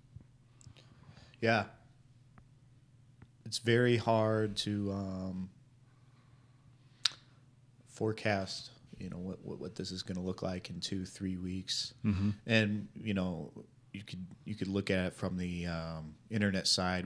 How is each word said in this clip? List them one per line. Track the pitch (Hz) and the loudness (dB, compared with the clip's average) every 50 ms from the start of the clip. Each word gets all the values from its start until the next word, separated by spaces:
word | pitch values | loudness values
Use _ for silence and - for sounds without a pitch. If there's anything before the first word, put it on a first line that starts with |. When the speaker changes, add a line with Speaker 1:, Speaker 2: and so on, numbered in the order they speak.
| - - - - - - - - - - - - - - - - - - - - - - - - - - - - | -20 -20 -20 -20 -20 -20 -20 -20 -20 -20 -20 -20 -20 -20 -20 -20 -20 -20 -20 -20 -20 -20 -20 -20 -20 -20 -8 0
Speaker 1:
Yeah. | - 113 113 110 98 - - - - - - - - - - - - - - - - - - - - - - - - - - - - - - - - - _ _ _ | 4 4 4 4 4 0 -6 -16 -20 -20 -20 -20 -20 -20 -20 -20 -20 -20 -20 -20 -20 -20 -20 -20 -20 -20 -20 -20 -20 -20 -20 -20 -20 -20 -20 -20 -20 -20 _ _ _
It's | 113 107 - | -6 -6 0
very | - 113 117 120 123 123 120 110 | 4 6 6 8 8 8 6 6
hard | 107 117 113 110 110 110 110 110 110 107 98 - | 6 6 6 6 6 6 4 4 2 0 0 -2
to, | - 104 104 104 101 101 | -2 0 0 0 0 0
um, | 98 98 98 95 95 92 92 95 92 92 92 92 - - - - - - - - - - - - - - - - - - - - - - - - - - - - - - - - - - - - - - - - - - - - - - - - | -2 -2 -2 -4 -4 -4 -4 -4 -4 -6 -6 -8 -10 -16 -20 -20 -20 -20 -20 -20 -20 -20 -20 -20 -20 -20 -20 -20 -20 -20 -20 -20 -20 -20 -20 -20 -20 -20 -20 -20 -20 -4 -2 -2 -2 -2 -8 -20 -20 -20 -20 -20 -20 -20 -20 -20 -20 -20 -20 -20
forecast | - - 110 110 107 - - 113 104 98 95 92 - - - - - - - - - - | -6 -4 -2 -2 -2 0 2 2 2 2 0 -2 -6 -8 -10 -12 -16 -20 -20 -20 -16 -12
you | 101 92 | -10 -10
know, | - 85 | -8 -8
what, | 90 95 92 - - | -8 -8 -8 -8 -10
what, | - - - | -10 -10 -8
what | - 92 - | -10 -10 -8
this | - 95 104 | -8 -6 -6
is | 92 92 - | -6 -8 -6
gonna | - 92 90 | -6 -6 -4
look | 90 92 90 - | -4 -4 -4 -4
like | - 92 92 92 - - | -4 -4 -4 -6 -6 -8
in | 92 85 | -10 -8
two, | - - 101 95 90 | -6 -4 -4 -4 -4
three | 90 - - 98 95 92 90 | -6 -8 -6 -4 -4 -4 -4
weeks. | 90 92 90 95 95 - - - - - - - - | -4 -4 -6 -6 -6 -4 -4 -4 -4 -6 -8 -4 0
Speaker 2:
Mm-hmm. | 110 101 92 98 104 104 - - | 0 0 2 2 0 0 -2 0
Speaker 1:
And, | - 117 113 110 104 104 104 101 104 - - | 2 4 4 4 4 2 -2 -4 -8 -10 -6
you | - 110 101 | -4 -2 0
know, | 98 92 92 90 80 76 - - - - - - - - - - | 0 0 0 -2 -4 -6 -10 -12 -16 -18 -18 -20 -20 -20 -16 -14
you | 98 104 | -14 -12
could, | - - - - - - - - | -12 -10 -10 -10 -12 -14 -14 -10
you | - 104 | -10 -6
could | 104 95 95 | -4 -2 0
look | 98 101 98 - | 2 2 2 4
at | 98 92 90 92 | 2 2 2 0
it | - | -2
from | - - 95 90 90 | -2 -4 -2 -2 -2
the, | 90 90 87 87 87 87 | -2 -2 -2 -2 -2 -2
um, | 85 82 82 82 82 80 78 78 78 - - - | -2 -4 -4 -6 -6 -8 -8 -10 -12 -16 -10 -4
internet | 107 110 104 101 95 95 - - | 2 4 4 4 4 2 2 4
side | - - 90 90 92 90 90 | 4 4 4 2 2 0 0